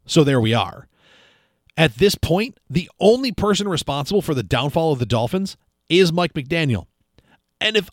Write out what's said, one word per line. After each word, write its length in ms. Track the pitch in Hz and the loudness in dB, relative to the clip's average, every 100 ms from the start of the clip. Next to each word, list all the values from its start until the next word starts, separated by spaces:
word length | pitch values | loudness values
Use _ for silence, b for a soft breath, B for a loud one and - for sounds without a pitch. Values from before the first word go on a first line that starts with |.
| - | 0
So 180 | 170 | 2
there 160 | 143 131 | 4 2
we 140 | 113 | 2
are. 340 | 113 90 - - b b b b b b b b - | 0 -2 -8 -20 b b b b b b b b 0
At 200 | 156 - | 0 2
this 200 | 196 - | 0 0
point, 420 | - 175 240 - - | -2 -2 -2 -10 -8
the 200 | 143 - - | -6 -6 2
only 320 | 202 247 262 | 4 4 0
person 340 | 180 208 196 202 | -2 0 0 -2
responsible 540 | 160 - 139 135 202 | -4 -4 -6 -2 -2
for 120 | 165 | -2
the 100 | 135 | -4
downfall 500 | 95 120 139 170 160 | -2 -2 0 0 0
of 60 | 135 | -2
the 60 | 113 | -2
Dolphins 520 | 120 120 190 196 - _ _ - | -2 -2 -2 -6 -10 _ _ 0
is 240 | 170 180 | 4 4
Mike 220 | 170 175 | 2 -2
McDaniel. 540 | 160 135 170 147 101 - _ _ b b b _ _ | -4 -4 -2 0 -2 -6 _ _ b b b _ _
And 160 | 214 214 | -2 0
if 120 | - | -4